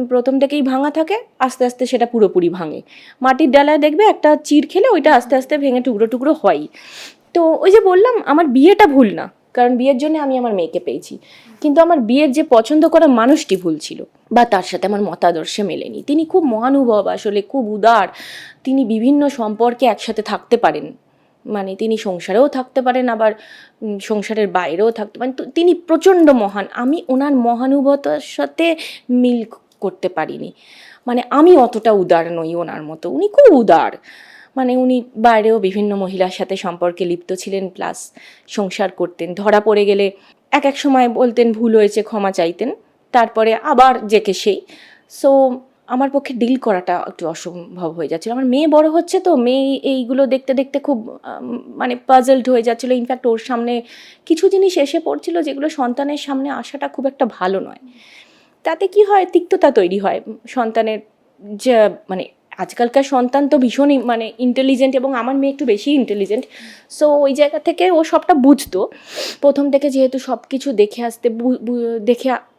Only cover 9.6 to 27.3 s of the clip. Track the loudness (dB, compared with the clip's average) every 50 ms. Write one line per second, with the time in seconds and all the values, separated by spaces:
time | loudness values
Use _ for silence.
9.6 | 2 2 2 2 2 0 0 0 0 -2 -2 -2 -4 -4 -4 -2 -2 -2 -2 -4
10.6 | -4 -4 -6 -6 -6 -6 -8 -8 -10 -14 -20 -20 _ -20 -20 -20 -20 _ -10 -4
11.6 | -2 2 4 4 4 4 4 0 0 2 2 2 2 2 0 0 0 2 4 2
12.6 | 4 2 2 2 4 4 4 4 4 4 4 4 4 4 2 2 2 -2 -4 -2
13.6 | -2 -4 -6 -6 -8 -12 -14 -14 -16 -18 _ _ _ 0 2 2 4 4 2 -2
14.6 | -2 -4 -6 -4 -4 -2 -2 -2 -4 -4 -4 0 0 0 0 0 -4 -8 -6 -6
15.6 | -4 -4 -6 -8 -10 -10 -12 -10 -4 -2 -2 -2 0 0 0 0 2 0 0 0
16.6 | 0 2 2 2 2 2 0 0 0 -2 -4 -4 -4 -4 -4 -4 -4 -4 -4 -4
17.6 | -4 -4 -2 0 2 4 4 4 2 -2 -6 -12 -20 -20 -20 -20 -20 -20 -20 _
18.6 | -6 -2 0 0 0 0 0 0 2 2 2 2 0 -2 -2 -4 -6 -6 -2 0
19.6 | 0 0 0 0 0 0 0 -2 -4 -8 -8 -6 -6 -6 -6 -8 -4 0 0 2
20.6 | 2 2 0 -2 -8 -14 -16 _ _ _ _ _ _ _ _ _ -12 -10 -8 -8
21.6 | -8 -8 -8 -6 -4 -4 -4 -4 -4 -6 -8 -8 -6 -2 2 2 2 2 0 -4
22.6 | -8 -6 -4 -4 -2 0 0 0 -2 -2 -2 0 0 0 0 -2 -10 -20 -20 -20
23.6 | -20 _ _ -12 -10 -10 -10 -8 -6 -4 -4 -4 -4 -4 -4 -2 -2 0 -2 -2
24.6 | -2 -2 -2 0 0 0 0 -2 -8 -12 -10 -8 -8 -8 -8 -8 -10 -6 -2 0
25.6 | 2 2 2 0 0 -2 0 2 4 4 4 6 6 6 6 4 2 -2 -4 -6
26.6 | -8 -8 -8 -6 -2 -2 -2 -2 -2 -4 -2 -2 0 0